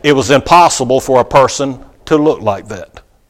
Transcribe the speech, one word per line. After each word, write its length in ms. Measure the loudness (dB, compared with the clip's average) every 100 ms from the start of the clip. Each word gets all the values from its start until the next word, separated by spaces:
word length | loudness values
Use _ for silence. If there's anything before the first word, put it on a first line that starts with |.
it 100 | -2
was 180 | 0 0
impossible 720 | 0 2 4 4 0 -2 -2
for 200 | 0 0
a 40 |
person 600 | 2 2 2 0 -8 -10 -16 _ -2
to 100 | 0
look 240 | 0 -2
like 280 | -4 -6 -8
that. 320 | -14 -16 -20 _ _ _